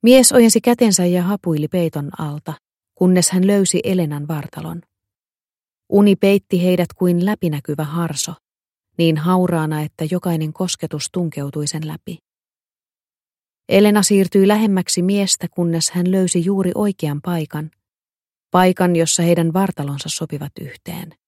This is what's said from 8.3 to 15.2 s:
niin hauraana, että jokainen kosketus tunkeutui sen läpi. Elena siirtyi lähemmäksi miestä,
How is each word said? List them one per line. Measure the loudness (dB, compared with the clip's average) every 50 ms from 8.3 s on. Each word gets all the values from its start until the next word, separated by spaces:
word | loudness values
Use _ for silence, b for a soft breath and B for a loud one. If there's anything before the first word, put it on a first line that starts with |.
| -10 _ _ _ _ _ _ _ _ _ _ _ _ 0
niin | 0 2 2 0
hauraana, | 0 0 2 2 2 0 0 -2 -2 -4 -4 -4
että | -6 -8 _ -8 -6 -6
jokainen | -6 -4 -4 -4 -4 -4 -4 -6 -6
kosketus | -6 -6 -6 -6 -8 -8 -10 -8 -8 -10 -8
tunkeutui | -6 -6 -6 -4 -6 -8 -10 -8 -8 -8 -8 -6
sen | -6 -8 -10 -10
läpi. | -12 -14 _ -16 -16 -16 _ _ _ _ _ _ _ _ _ _ _ _ _ _ _ _ _ _ _ _ _ _ _ _ _ _ _ _ _ _
Elena | 4 4 6 6 4 4 2
siirtyi | 2 2 2 2 2 2 4 4 4
lähemmäksi | 4 2 2 2 0 0 -2 -2 -4 -2
miestä, | 0 0 0 0